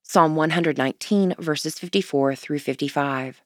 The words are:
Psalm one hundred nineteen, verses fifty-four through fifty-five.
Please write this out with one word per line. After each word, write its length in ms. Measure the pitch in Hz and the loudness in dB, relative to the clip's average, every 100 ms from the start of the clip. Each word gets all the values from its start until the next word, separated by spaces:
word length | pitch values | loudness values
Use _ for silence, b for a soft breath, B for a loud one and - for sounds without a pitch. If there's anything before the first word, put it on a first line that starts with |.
Psalm 360 | - 196 160 156 | 2 4 4 4
one 140 | 156 | 2
hundred 260 | 165 165 139 | 2 0 0
nineteen, 580 | 131 - - 202 185 - | -2 -2 0 2 2 0
verses 400 | 165 151 156 - | -2 -2 -4 -8
fifty-four 580 | 180 196 180 143 135 135 | -2 -2 0 0 2 0
through 240 | - 147 | -6 -4
fifty-five. 800 | - 131 143 147 143 135 131 - | -4 -4 -4 -2 -2 -4 -8 -14